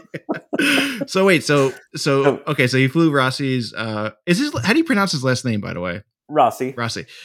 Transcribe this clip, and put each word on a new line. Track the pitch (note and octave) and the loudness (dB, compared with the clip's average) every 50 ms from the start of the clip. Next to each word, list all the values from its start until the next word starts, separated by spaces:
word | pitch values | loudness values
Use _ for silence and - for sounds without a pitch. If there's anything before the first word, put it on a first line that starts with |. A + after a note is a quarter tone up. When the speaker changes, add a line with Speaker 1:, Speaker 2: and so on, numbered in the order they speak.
| - | -8
Speaker 1:
<laughs> | _ - - - - - - - _ - - C#4+ C#4+ C#4+ C4+ C#4 C#4 B3+ G#3+ D#3 - | _ -16 -10 -8 -8 -8 -8 -8 _ -4 -2 0 2 2 0 0 -2 -6 -8 -8 -4
So | - F#3+ F#3+ | 0 2 4
wait, | G3 F3+ C#3+ - | 4 4 4 2
so, | - D3 C#3+ C3+ C3 - - - _ - | 2 2 2 2 0 -2 -6 -14 _ -10
so, | D3+ - D3 C#3 C#3 C#3 | -4 0 2 2 4 4
Speaker 2:
So | C#3+ B2 - - | 2 2 0 -2
Speaker 1:
okay, | D#3+ D3 D3+ B2+ B2 | -4 0 0 2 2
so | C3 C3 | 2 2
you | C3+ C3 | 2 2
flew | - E3 E3 D#3+ | 2 2 2 4
Rossi's, | C#3+ C#3 B2+ B2+ B2+ - C#3+ C3+ C3 B2+ A2+ G#2 - | 4 2 0 0 -2 -2 -2 -2 -2 -2 -4 -6 -8
uh, | G2 A2+ A2 G#2+ G#2+ G#2+ G#2+ - _ _ | -8 -6 -6 -4 -4 -6 -6 -8 _ _
is | F3 F3 G#3 | 0 0 2
his, | D4 D4 E4 C4+ A#2 | 0 -2 -4 -2 0
how | F#3+ | 2
do | A#3+ D#4+ | 2 2
you | E4 | 2
pronounce | E4 C4 G3+ G3 F#3+ | 2 0 0 0 0
his | - C3+ | -2 -2
last | B2+ C3 B2 B2 - | 0 0 0 0 -2
name, | B2 A2 G2+ | -2 -4 -4
by | F#2+ F#2 F2 | -4 -6 -8
the | F2 | -6
way? | F2+ F#2 F2 G2+ - _ _ _ _ - | -6 -6 -6 -8 -12 _ _ _ _ -2
Speaker 2:
Rossi. | D3+ D3+ C3 A2+ - - C3 B2+ B2+ | 2 4 4 4 2 -2 -4 -4 -4
Speaker 1:
Rossi. | A#2+ A#2 A#2 - G2 - - - - | -4 -6 -4 -6 -8 -10 -12 -18 -20